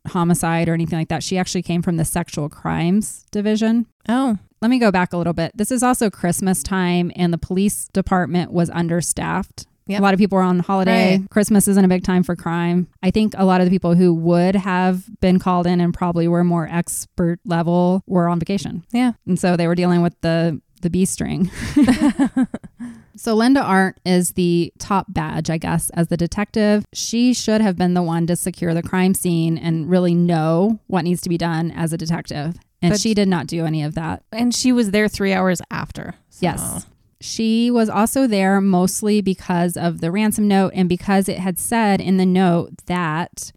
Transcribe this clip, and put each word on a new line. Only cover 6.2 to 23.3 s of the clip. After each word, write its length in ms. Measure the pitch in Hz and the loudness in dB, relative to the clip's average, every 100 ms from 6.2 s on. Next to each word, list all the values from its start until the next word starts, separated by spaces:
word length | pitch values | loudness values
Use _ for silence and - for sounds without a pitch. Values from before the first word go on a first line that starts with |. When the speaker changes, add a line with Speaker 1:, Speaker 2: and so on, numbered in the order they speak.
| 175 - 185 180 | -2 0 0 -2
Speaker 1:
time, 520 | - 190 175 175 175 | -2 -2 0 0 0
and 180 | - 175 | 0 -2
the 60 | 165 | -2
police 480 | - 190 202 - - | -2 0 0 -2 -4
department 600 | 190 - 190 160 175 156 | -4 0 0 0 -2 0
was 160 | 175 165 | 0 0
understaffed. 960 | 170 170 170 - - 165 175 - - - _ - | -2 -2 -2 -2 -4 -4 -4 -6 -14 -20 _ -6
Speaker 2:
Yep. 140 | 196 | 0
Speaker 1:
A 20 | |
lot 100 | 196 | 2
of 60 | 190 | 4
people 160 | 196 | 2
were 80 | 190 | 2
on 160 | 185 180 | 2 0
holiday. 600 | 175 196 190 190 185 190 | 0 0 2 4 4 2
Speaker 2:
Right. 120 | 196 | 0
Speaker 1:
Christmas 380 | 214 202 208 202 | -2 2 4 4
isn't 160 | 196 | 4
a 40 | 190 | 4
big 140 | 185 | 2
time 220 | 196 180 | 2 0
for 100 | 180 | 0
crime. 540 | 175 170 170 175 175 170 _ | -4 -4 -2 0 0 -2 _
I 120 | 190 | -2
think 220 | 214 214 - | 0 0 2
a 80 | |
lot 160 | 190 185 | 2 4
of 60 | 185 | 2
the 40 | |
people 240 | 190 170 | 2 2
who 180 | 175 180 | 4 4
would 440 | 165 170 175 180 196 | 4 2 2 2 0
have 480 | 196 180 185 185 - - | 0 0 0 0 -6 -2
been 180 | 185 185 | 2 2
called 300 | 185 180 175 | 2 0 2
in 120 | 175 | 2
and 140 | 175 | 0
probably 320 | - 175 170 170 | 0 -2 0 2
were 160 | 175 | 2
more 240 | 175 170 156 | 2 0 -2
expert 680 | 170 - - - - 170 175 | -4 -4 -8 -8 -2 -2 -2
level 580 | - 170 170 175 180 190 - | -2 -2 2 2 2 0 0
were 180 | 180 170 | 0 0
on 120 | 175 | 0
vacation. 440 | - 202 - 165 - | -2 -4 -6 -10 -6
Speaker 2:
Yeah. 220 | 240 247 - | -2 0 -2
Speaker 1:
And 140 | 175 175 | -4 0
so 180 | 185 175 | 2 2
they 120 | 170 | 0
were 80 | 175 | 0
dealing 260 | 180 175 | 2 2
with 180 | 175 - | 0 -2
the, 400 | 165 165 165 147 - _ | -2 0 0 -4 -10 _
the 100 | 175 | -4
B 140 | 180 | 0
string. 440 | 190 - - 151 180 - - 302 | -2 -2 -6 -2 -4 -4 -2 2
<laughs> 0 | |
Speaker 2:
<laughs> 960 | 240 262 294 - 269 269 233 - - - 240 - - 208 | 4 4 0 0 -2 0 -4 -6 -16 -18 -18 -18 -20 -10
Speaker 1:
So 180 | 233 | -2